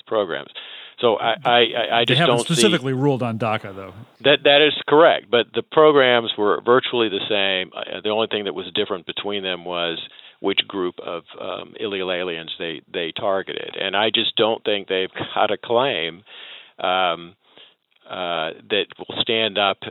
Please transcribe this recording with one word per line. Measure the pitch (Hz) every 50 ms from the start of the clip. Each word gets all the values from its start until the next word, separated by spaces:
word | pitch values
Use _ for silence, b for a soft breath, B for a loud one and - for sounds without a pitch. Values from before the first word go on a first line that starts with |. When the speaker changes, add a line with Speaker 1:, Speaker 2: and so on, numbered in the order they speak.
| -
Speaker 1:
programs. | - 117 107 101 85 76 71 69 - - B B B B B B B B B
So | 120 117 104
I, | - - 117 110 - 131
I, | 127
I, |
I | 120 120 120 110 - 120 110 - 113 117
Speaker 2:
They | 120
Speaker 1:
just | 123 127 143
Speaker 2:
haven't | 170 147 120
Speaker 1:
don't | 120 113
see | - 165
Speaker 2:
specifically | 127 113 107 170 165 123 135 131
ruled | 127 135 143 135 117
on | 123 117 113
daca, | 107 120 110 107 107 - 101 95
though. | 98 95 92 90 107 117 - _ -
Speaker 1:
That, | 117 135 147 - -
that | 147 143 143 156
is | 147 - - -
correct, | - 147 151 165 147 92 65 - 101
but | 113 120 107 - -
the | 117
programs | - - - 156 156 156 147 139 131 123 123 117 117 104 - 104
were | 104 101 85 62 -
virtually | 117 123 131 - - - 120 113 104
the | 95 98 - -
same. | 107 101 95 98 95 92 92 - -
Uh, | - - - 85 92 92
the | 107
only | 107 110 110 104
thing | 107 104 104
that | 95 76
was | 92 90 87 85
different | 107 104 - 101 87 -
between | - - - - 101 104 101 95
them | 95 90 87 85
was | 87 87 87 85 85 85 - - - B B B B B B
which | B 98 98 - -
group | - - 98 90 90 - - -
of, | - 87 85 78 - - -
um, | 90 92 90 95 87 87 - -
illegal | 110 104 101 95 92 92
aliens | 90 87 92 90 82 82 80 78 -
they, | - 87 82 80 - - _
they | - 92 85 80 -
targeted. | - 117 101 95 95 90 - - - 50 50 50 -
And | - 98 95
I | 101 110 113
just | 110 117 107 - -
don't | - 110 110 113 - -
think | 113 104 101 92
they've | - 95 92 95 90 - -
<laughs> | - - -
got | 98 104 107
a | 101 - -
claim, | - 117 117 135 143 110 80 82 80 82 90 - B B B B B B B B B B B
um, | - 92 92 92 92 87 85 85 85 87 95 _ b b b b b b b b b _ _ _ _ -
uh, | 110 95 90 87 85 80 80 80 - - - -
that | 113 98 87 - -
will | - - - - -
stand | - - 113 113 113 107 95
up, | 104 101 98 95 - - 110